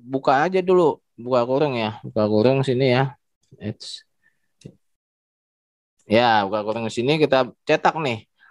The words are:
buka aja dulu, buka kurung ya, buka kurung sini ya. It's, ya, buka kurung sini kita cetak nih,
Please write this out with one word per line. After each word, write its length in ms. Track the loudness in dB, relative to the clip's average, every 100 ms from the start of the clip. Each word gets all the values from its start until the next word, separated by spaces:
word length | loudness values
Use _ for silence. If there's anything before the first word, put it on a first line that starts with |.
buka 480 | -6 -4 0 2 2
aja 120 | -2
dulu, 320 | 2 2 2 0 _ -16
buka 240 | -2 -2
kurung 300 | 0 0 0 -2
ya, 240 | -4 -6
buka 200 | -8 -2 0
kurung 300 | 2 4 2
sini 320 | 0 0 2 2
ya. 160 | 0 -6 _ _ _ -14
It's, 440 | -12 -12 -14 -18 _ _ _ _ _ _ -20 _ _ _ _ _ _ _ _ _ _ _ _ _ _
ya, 360 | 2 4 2 0
buka 120 | -4
kurung 240 | -4 -6 -6
sini 320 | -4 -2 0
kita 320 | 2 2 0 -6 -2
cetak 260 | 0 0 0
nih, 240 | -6 -6 -10 _ _